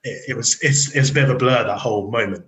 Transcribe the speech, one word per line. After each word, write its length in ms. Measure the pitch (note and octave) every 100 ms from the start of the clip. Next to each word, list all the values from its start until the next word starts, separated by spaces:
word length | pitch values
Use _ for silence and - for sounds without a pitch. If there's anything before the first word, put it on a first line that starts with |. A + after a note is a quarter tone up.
it, 260 | E3 C3 -
it 80 | B2
was, 220 | A#2 -
it's, 340 | D3+ C#3 - C#3+
it 40 |
was 100 | C3+
a 40 |
bit 120 | C#3+ C3+
of 60 |
a 60 | B2
blur, 260 | B2+ B2
that 160 | G#2+ G2+
whole 300 | A#2+ G#2+ G2+
moment 360 | A#2 G2+ F#2